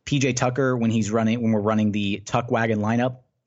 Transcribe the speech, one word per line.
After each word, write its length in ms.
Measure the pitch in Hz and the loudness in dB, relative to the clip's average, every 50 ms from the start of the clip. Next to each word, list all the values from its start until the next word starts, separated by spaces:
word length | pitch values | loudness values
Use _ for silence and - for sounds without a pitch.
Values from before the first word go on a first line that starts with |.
| - | -6
P 140 | - 147 | -4 -2
J 160 | 143 131 131 123 | 0 0 0 0
Tucker, 420 | - 127 127 127 143 135 131 127 | 0 0 0 0 0 0 0 0
when 140 | 120 117 113 | 0 0 0
he's 220 | 110 113 104 98 | 0 0 0 0
running, 320 | 107 117 110 110 113 123 117 | 0 0 2 0 0 0 0
when 80 | 113 | 0
we're 100 | 110 107 | 0 0
running 300 | 101 110 107 107 107 107 | 2 0 2 2 2 0
the 300 | 101 107 101 98 101 98 - | 0 0 -2 -2 -4 -4 -4
Tuck 240 | - - 123 120 123 | -2 -2 -2 0 0
Wagon 300 | 123 113 117 113 110 104 | 0 0 0 0 0 0
lineup, 380 | 104 107 113 120 123 127 123 - _ _ _ _ _ | 0 0 0 0 0 -2 -4 -6 _ _ _ _ _